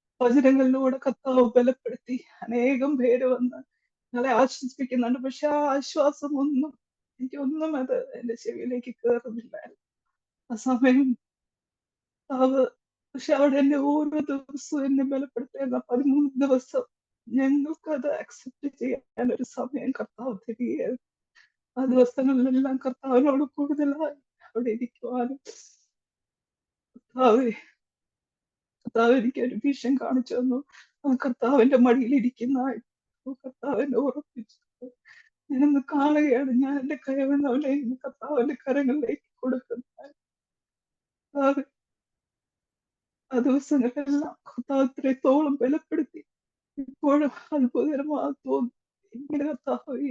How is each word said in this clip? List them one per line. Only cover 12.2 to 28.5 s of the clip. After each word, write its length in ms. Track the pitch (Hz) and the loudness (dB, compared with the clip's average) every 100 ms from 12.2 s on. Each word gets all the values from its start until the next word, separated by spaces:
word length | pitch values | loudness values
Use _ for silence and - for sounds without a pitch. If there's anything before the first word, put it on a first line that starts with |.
| - | -8
കർത്താവ്, 320 | 262 262 262 254 _ _ _ _ | 0 2 4 0 _ _ _ _
പക്ഷെ 180 | 262 - | -10 0
അവിടെ 240 | 277 285 277 | 4 6 6
എന്നെ 200 | 277 285 285 | 4 2 2
ഓരോ 320 | 302 302 302 285 | 0 0 -4 -4
ദിവസവും 520 | 277 269 285 - 294 269 | -6 -8 -14 -8 -4 0
എന്നെ 180 | 277 | 0
ബലപ്പെടുത്തിയിരുന്ന 760 | 269 269 277 - 269 269 269 247 - | 0 -2 -6 -8 -10 -8 -4 -4 -2
പതിമൂന്ന് 420 | 247 277 277 285 262 | 0 2 4 2 0
ദിവസം 440 | 277 254 - 262 - _ _ _ - | 2 2 0 -8 -8 _ _ _ -4
ഞങ്ങൾക്കത് 840 | 240 269 285 285 320 320 294 196 - | 0 2 2 0 -6 -6 -4 -2 -4
അക്സെപ്റ്റ് 500 | - - 254 _ 285 - | -8 -16 -20 _ -12 -6
ചെയ്യാൻ 480 | 247 - _ - 247 | -6 -6 _ -4 -2
ഒരു 120 | - 254 | -2 -6
സമയം 420 | - 247 277 247 | -8 -6 -6 -6
കർത്താവ് 420 | - 214 - 254 196 | -6 -8 -8 -8 -8
തരികയായിരുന്നു. 680 | - 226 233 277 208 254 _ _ _ _ _ _ _ 254 | -10 -6 -6 -4 -4 -6 _ _ _ _ _ _ _ -6
ആ 40 | |
ദിവസങ്ങളിലെല്ലാം 920 | 262 254 247 - 269 262 262 254 269 262 | 2 4 4 2 0 2 2 2 0 -2
കർത്താവിനോട് 680 | 262 254 269 247 294 269 285 - | -6 -8 0 2 4 2 -2 -4
കൂടുതലായി 600 | 285 294 285 294 302 294 _ _ | -4 -2 -2 -2 -6 -8 _ _
അവിടെ 260 | _ 226 254 | _ -6 -4
ഇരിക്കുവാനും, 680 | 233 247 _ 233 247 247 277 - - - _ _ _ _ _ _ _ _ _ _ _ _ | -4 -6 _ -8 -4 -4 -8 -16 -20 -20 _ _ _ _ _ _ _ _ _ _ _ _
കർത്താവേ, 600 | - _ 247 254 226 247 - - _ _ _ _ _ _ _ _ | -20 _ 2 4 6 2 -4 -12 _ _ _ _ _ _ _ _